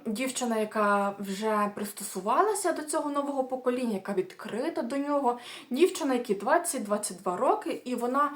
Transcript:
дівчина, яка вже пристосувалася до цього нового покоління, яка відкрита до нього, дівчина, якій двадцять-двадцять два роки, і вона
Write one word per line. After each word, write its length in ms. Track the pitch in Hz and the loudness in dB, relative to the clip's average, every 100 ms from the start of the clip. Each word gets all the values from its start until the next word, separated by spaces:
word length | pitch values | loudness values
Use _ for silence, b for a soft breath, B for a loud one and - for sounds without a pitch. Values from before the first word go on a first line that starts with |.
| 226 | -4
дівчина, 520 | 214 262 254 240 220 | -2 -2 -2 0 0
яка 580 | 214 220 208 202 202 202 | 0 2 4 4 2 -2
вже 520 | 196 190 220 214 208 202 | -6 -2 0 2 2 -2
пристосувалася 960 | 202 - 202 190 190 277 415 415 349 | -6 -6 -8 -4 2 4 4 2 0
до 100 | 302 | -2
цього 280 | 302 311 294 | -2 -2 -2
нового 340 | 285 277 269 | -2 -2 -2
покоління, 500 | 262 254 254 247 240 | -2 -2 -2 0 0
яка 200 | 196 - | -2 -2
відкрита 680 | 190 180 - - 214 302 330 | -2 -4 -8 -8 -4 -4 -4
до 160 | 240 277 | -4 -4
нього, 400 | 285 285 247 240 B B B | 0 2 2 0 B B B
дівчина, 440 | 254 370 - 294 | 4 4 4 0
якій 200 | 247 240 | 0 0
двадцять-двадцять 880 | 196 208 330 - 262 202 208 - 180 | 0 4 4 2 -4 -2 -2 -2 -6
два 160 | 190 185 | -4 2
роки, 440 | 269 427 330 233 - | 2 2 -2 -6 -4
і 100 | 233 | -2
вона 360 | 240 269 294 | 0 2 0